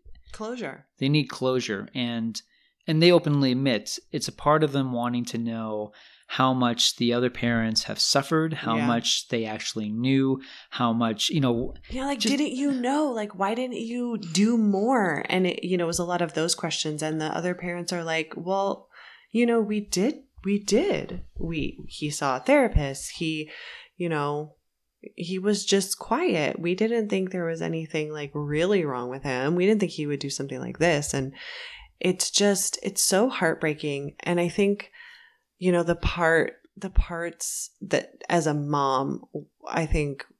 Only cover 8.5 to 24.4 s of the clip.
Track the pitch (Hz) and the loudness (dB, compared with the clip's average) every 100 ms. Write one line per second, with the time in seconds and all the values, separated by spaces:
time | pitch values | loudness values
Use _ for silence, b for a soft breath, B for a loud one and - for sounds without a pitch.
8.5 | 151 117 113 120 117 117 - - 120 110 | -2 -2 0 2 0 0 -2 -2 -4 -4
9.5 | 107 - 113 107 110 127 135 135 131 B | -6 -6 -6 -4 -2 2 4 2 0 B
10.5 | B B - 120 117 117 107 - 156 131 | B B -2 0 2 0 0 0 2 2
11.5 | 117 131 - - 254 277 269 214 277 294 | 0 -2 -8 -10 -6 -4 -2 0 2 0
12.5 | 254 285 262 240 285 302 226 208 185 196 | 0 -2 0 0 0 0 -2 -6 -2 -2
13.5 | 233 254 247 226 247 240 226 180 165 214 | -2 -4 -4 -6 -4 -4 -4 -2 4 4
14.5 | 240 208 196 220 262 185 143 - 185 180 | 6 4 4 4 4 2 0 0 2 2
15.5 | - 175 180 170 165 175 175 170 160 165 | 0 -2 0 0 -2 -2 0 0 0 0
16.5 | - 165 - 160 151 156 156 156 - 175 | 0 -2 -2 -4 -4 -2 -2 -2 -2 -2
17.5 | 180 180 175 170 175 165 160 160 - 170 | -4 -6 -6 -4 -4 -2 -2 -2 -6 -2
18.5 | 196 196 - - B B B B 220 240 | 0 0 -2 -8 B B B B 2 4
19.5 | 233 208 214 208 - 220 311 _ - 190 | 4 2 -2 -2 0 0 0 _ -8 -2
20.5 | 202 202 214 392 - - 180 - - 165 | -2 2 2 2 -2 -4 -8 -10 -8 -4
21.5 | 165 - - 151 - 151 147 143 127 - | -2 -4 -6 -14 -6 -6 -2 -2 0 4
22.5 | 285 240 - 139 135 - - 165 156 151 | 4 4 2 0 -6 -10 -6 -4 -4 -8
23.5 | B B B B _ 175 156 143 147 | B B B B _ -4 -2 0 -2